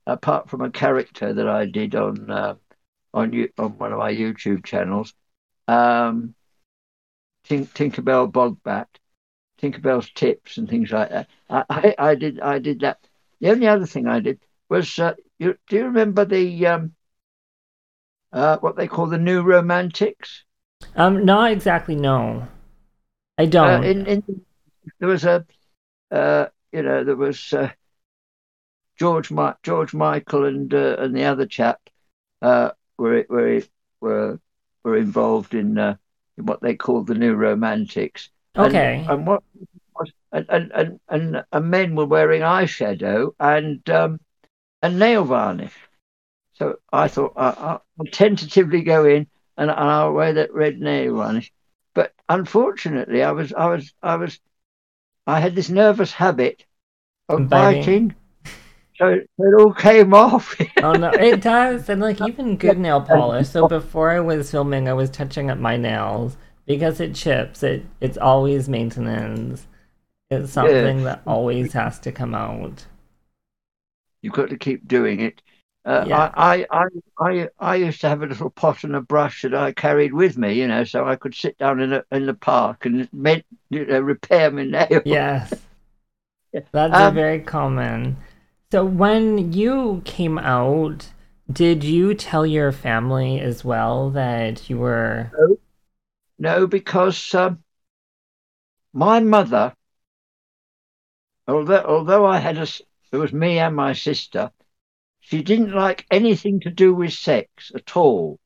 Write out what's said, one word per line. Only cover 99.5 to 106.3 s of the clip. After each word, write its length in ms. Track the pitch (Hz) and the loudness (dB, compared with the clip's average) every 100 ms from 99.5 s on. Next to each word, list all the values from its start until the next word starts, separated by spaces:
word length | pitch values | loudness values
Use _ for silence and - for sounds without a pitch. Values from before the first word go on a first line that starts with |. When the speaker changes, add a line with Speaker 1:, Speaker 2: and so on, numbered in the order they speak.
| - - - _ _ _ _ _ _ _ _ _ _ _ _ _ _ _ _ - | 2 0 -4 _ _ _ _ _ _ _ _ _ _ _ _ _ _ _ _ -4
Speaker 1:
although, 380 | 147 151 190 | -2 2 2
although 420 | - 156 160 202 196 | 4 0 4 4 4
I 120 | 185 | 2
had 180 | 165 156 | -2 -4
a 40 | |
s-, 200 | 151 - - _ _ | -6 -10 -18 _ _
it 40 | 143 | -4
was 160 | 151 | -4
me 260 | 151 170 170 | -2 0 0
and 140 | 165 147 | 0 0
my 160 | 139 | -2
sister, 580 | 127 156 135 - 95 107 _ _ _ _ _ _ _ | -2 -4 -6 -6 -6 -8 _ _ _ _ _ _ _
she 220 | - 156 | -6 -4
didn't 300 | 147 226 214 | 0 2 2
like 320 | 190 190 185 - | 0 0 -2 0
anything 480 | 190 226 | 2 2